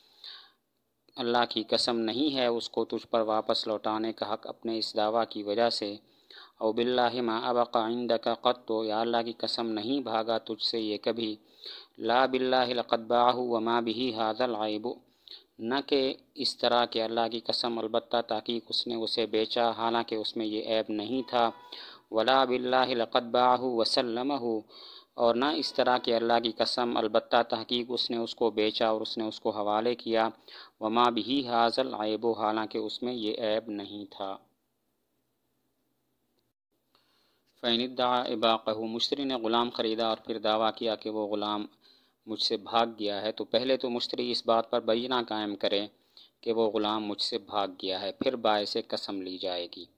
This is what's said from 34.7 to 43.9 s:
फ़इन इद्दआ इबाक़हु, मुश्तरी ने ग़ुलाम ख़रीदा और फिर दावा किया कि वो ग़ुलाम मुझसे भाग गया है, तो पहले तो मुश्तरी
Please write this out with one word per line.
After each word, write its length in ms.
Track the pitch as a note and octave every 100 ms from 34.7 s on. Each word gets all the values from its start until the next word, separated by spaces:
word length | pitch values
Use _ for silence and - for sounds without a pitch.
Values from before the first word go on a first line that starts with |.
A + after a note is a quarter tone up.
| _ _ _ _ _ _ _ _ _ _ _ _ _ _ _ _ _ _ _ _ _ _ _ _ _ _ _ _ -
फ़इन 180 | A#2+ A#2
इद्दआ 420 | B2+ B2+ B2 B2
इबाक़हु, 640 | B2+ A2+ A2+ A2 - A2 A2+
मुश्तरी 400 | A#2 - C#3 C3+
ने 140 | B2+
ग़ुलाम 300 | A2+ A#2 A#2+
ख़रीदा 400 | - A2+ A2 A2+
और 140 | A2 -
फिर 120 | A2+
दावा 320 | G#2+ A2 A2
किया 240 | - A#2 G#2+
कि 140 | A2
वो 180 | G#2+ G#2
ग़ुलाम 400 | G#2 G#2 G#2 G#2 _ _ _ _ _ A2
मुझसे 300 | G#2+ - A2
भाग 380 | G2+ A#2 A#2 G#2+
गया 200 | G#2 G2+
है, 120 | G#2+
तो 120 | -
पहले 340 | G#2 A2+ C3 B2+
तो 120 |
मुश्तरी 420 | B2+